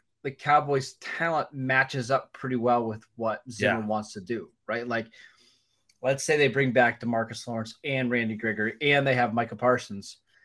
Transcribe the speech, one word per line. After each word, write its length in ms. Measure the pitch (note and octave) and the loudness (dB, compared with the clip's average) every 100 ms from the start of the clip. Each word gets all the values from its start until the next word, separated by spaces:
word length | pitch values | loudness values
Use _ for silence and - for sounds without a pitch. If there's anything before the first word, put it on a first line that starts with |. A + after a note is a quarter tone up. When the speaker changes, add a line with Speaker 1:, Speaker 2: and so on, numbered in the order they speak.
| _ _ | _ _
Speaker 1:
the 80 | C#3 | -10
Cowboys' 640 | - D3 D3 C#3+ C#3 C3 - | -6 2 2 4 -2 -2 -12
talent 500 | - - E3 D#3 - | -10 -4 -2 -2 -4
matches 600 | C#3 C3 C3 C3+ C3+ A#2 | -4 0 2 2 -2 0
up 200 | C3+ - | -2 -2
pretty 260 | - C3 B2+ | -10 -6 0
well 280 | A#2+ A#2+ | 2 2
with 180 | A2+ G#2+ _ | 0 -6 _
what 260 | - A2+ - - | -6 -4 -4 -8
Zimmer 300 | G#2+ G#2 A2 | -2 0 0
Speaker 2:
Yeah. 60 | G#2+ | -2
Speaker 1:
wants 260 | G#2+ G#2+ | -4 -4
to 80 | G#2 | -12
do, 280 | F#2 A2+ E2+ _ - | -8 -8 -8 _ -8
right? 200 | A#2 A#2+ | -6 -4
Like, 200 | A2+ A2 - - _ _ _ _ _ _ _ | -4 -6 -14 -20 _ _ _ _ _ _ _
let's 220 | B2+ C3+ | -2 0
say 140 | - D3+ | 2 4
they 100 | C#3 | 4
bring 240 | B2+ C3 | 4 4
back 260 | A#2+ A#2+ A#2 | 6 4 2
DeMarcus 480 | A#2+ A#2 A2+ A2+ - | -2 -2 -2 -8 -8
Lawrence 280 | A2+ A2 - | -8 -8 -10
and 280 | D3 C3+ B2 | -4 -2 0
Randy 240 | A#2+ A2+ | 0 0
Gregory, 380 | A2 A2 G#2+ A2 - | -2 -4 -2 -2 0
and 260 | D3 C#3+ C#3 | 2 4 4
they 80 | |
have 180 | B2 A#2+ | 2 2
Micah 220 | A#2 A#2 | 0 -4
Parsons. 600 | G#2+ B2 B2 - G2+ - - _ _ | 0 2 2 0 -12 -14 -20 _ _